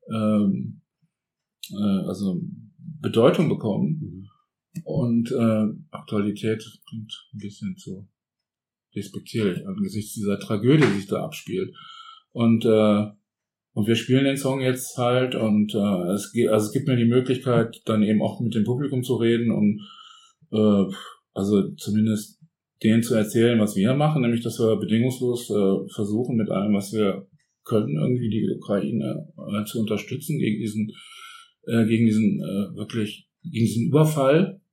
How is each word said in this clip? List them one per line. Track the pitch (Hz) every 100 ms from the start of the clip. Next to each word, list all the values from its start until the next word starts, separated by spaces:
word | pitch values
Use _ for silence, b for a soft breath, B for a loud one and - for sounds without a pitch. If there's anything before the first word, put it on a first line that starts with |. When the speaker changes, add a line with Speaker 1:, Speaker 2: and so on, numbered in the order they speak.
| -
Speaker 1:
ähm, | 110 107 107 101 95 65 - _ _ _ _ _ _ _ _ -
äh, | - 104 95 85
also | 90 98 90 - - - _ - -
Bedeutung | - 110 123 170 147
bekommen. | - 113 104 139 156
Speaker 2:
Mhm. | 104 87 98 _ _ _ _ -
Speaker 1:
Und, | - - 120 117 117
äh, | 127 113 110 107 - -
Aktualität | - - 107 104 101 110 110 - - -
klingt | 113 107 - _
ein | 113
bisschen | 101 101 104 90
zu | - 95 104 _ _ _ _ _ _ _ _ -
despektierlich | 101 98 - 120 104 85 98
angesichts | 98 95 107 101 -
dieser | 101 101
Tragödie, | - 107 117 151
die | 127 101
sich | 98
da | 104
abspielt. | - - - 92 95 B B B B B B
Und, | - 117 110 117
äh, | 110 107 104 107 - _ _ _ _ _
und | - 104
wir | 117
spielen | - 131 139
den | 135
Song | - 135
jetzt | 127 127 - -
halt | 120 123 127 127
und, | 110 104 104 110
äh, | 104 95 87
es | 101 -
ge-, | 117 117
also | 107 107
es |
gibt | - -
mir | 123
die | 117
Möglichkeit, | 120 127 127 - 120 113 - -
dann | 110
eben | 104 107
auch | - -
mit | 117 110
dem |
Publikum | 107 127 139 131
zu | 123 117
reden | 113 117 117
und, | 104 104 104 B B B B B B _
äh, | 110 107 104 92 95 B B _
also | - 98 104 98 -
zumindest | - 107 110 107 - _ _ _ _ _
denen | 113 113
zu | 117
erzählen, | 113 107 120 117 117
was | 104 98
wir | 101
machen, | 135 151 151
nämlich | 120 117
dass | 113 113
wir | 113 104
bedingungslos, | 92 110 127 127 123 120 -
äh, | 104 98 98 -
versuchen, | - 101 104 127 120
mit | 107
allem, | 92 104
was | 101 98
wir | 110 104 92 - _ _ _
können, | - 113 120 151
irgendwie | 139 123 117
die | 110 - -
Ukraine, | - 101 - 117 65 - - -
äh, | - 104 104
zu | 120
unterstützen | 104 104 - 120 - 147
gegen | 123 107
diesen, | 110 110 107 B B B B B B B -
äh, | 117 110
gegen | 113 117
diesen, | 107 107 -
äh, | 85 98 101 -
wirklich, | 107 117 101 - _ _
gegen | - 113 113
diesen | 110 117
Überfall | 135 156 147 135 156 196 - _